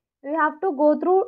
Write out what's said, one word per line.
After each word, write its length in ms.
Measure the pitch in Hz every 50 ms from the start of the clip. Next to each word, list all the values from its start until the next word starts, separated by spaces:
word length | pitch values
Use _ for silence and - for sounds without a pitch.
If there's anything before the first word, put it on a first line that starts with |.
| _ _ _ _ -
you 160 | 277 302 320
have 220 | 302 311 302 302
to 100 | 381 392 294
go 220 | 262 302 302 302 294
through 240 | - 349 370 381 -